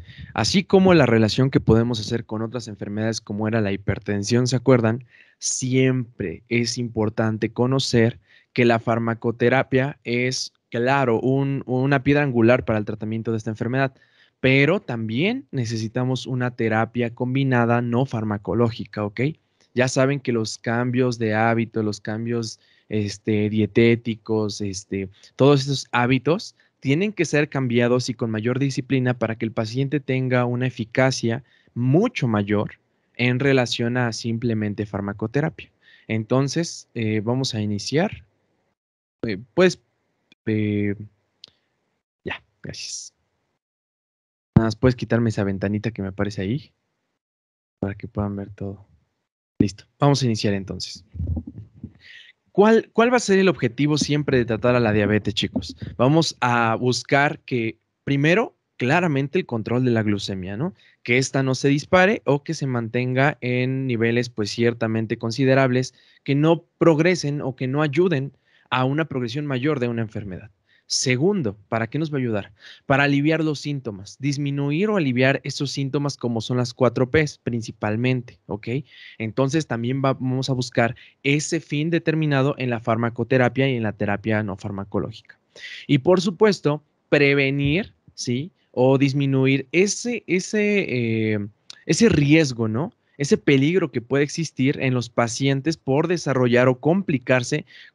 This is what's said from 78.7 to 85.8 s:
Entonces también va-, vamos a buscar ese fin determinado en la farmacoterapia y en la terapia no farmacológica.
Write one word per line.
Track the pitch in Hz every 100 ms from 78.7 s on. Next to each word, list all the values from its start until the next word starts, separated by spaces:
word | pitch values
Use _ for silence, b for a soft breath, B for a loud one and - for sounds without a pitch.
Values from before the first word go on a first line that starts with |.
| 127 - B B B
Entonces | 110 104 135 160 151
también | 117 120 135
va-, | 135
vamos | 127 131 131 131
a |
buscar | 127 123 - 117 120 B B
ese | 139 147 - 165
fin | - 147 156
determinado | 165 165 156 156 139 135 -
en | 127
la | 120
farmacoterapia | 117 113 117 117 117 131 123 120 135
y | 123
en |
la | 107
terapia | 101 104 101 110 107
no | 107 95
farmacológica. | 104 98 98 104 71 107 - - _ B B B